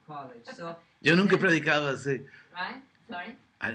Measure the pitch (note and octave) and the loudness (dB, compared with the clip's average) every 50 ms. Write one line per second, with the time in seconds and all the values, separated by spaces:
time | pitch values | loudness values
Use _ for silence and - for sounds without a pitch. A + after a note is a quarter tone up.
0 | _ - D3+ D3 - B2+ A#2+ A#2 - - - - E3+ E3+ E3+ - _ _ _ _ | _ -16 -14 -14 -14 -14 -18 -18 -18 -18 -14 -12 -12 -12 -12 -14 _ _ _ _
1 | - C#3+ E3+ F3+ G3+ F#3+ F#3+ D#3+ F3+ F#3+ E3 D#3 C#3+ D#3 D3+ D3+ D3 C#3 C3 A#2 | 2 4 6 6 6 4 4 4 4 4 2 2 2 2 0 2 0 -2 -4 -4
2 | - C#3+ C3+ A2+ G#2 - - - - _ - F#3 F#3 F#3+ A#3+ C4+ - _ _ _ | -2 -4 -4 -4 -6 -12 -20 -20 -20 _ -12 -10 -10 -10 -10 -16 -18 _ _ _
3 | _ - A3 - - A3 - - _ _ _ _ - G#2 | _ -14 -12 -12 -12 -12 -16 -20 _ _ _ _ -8 -8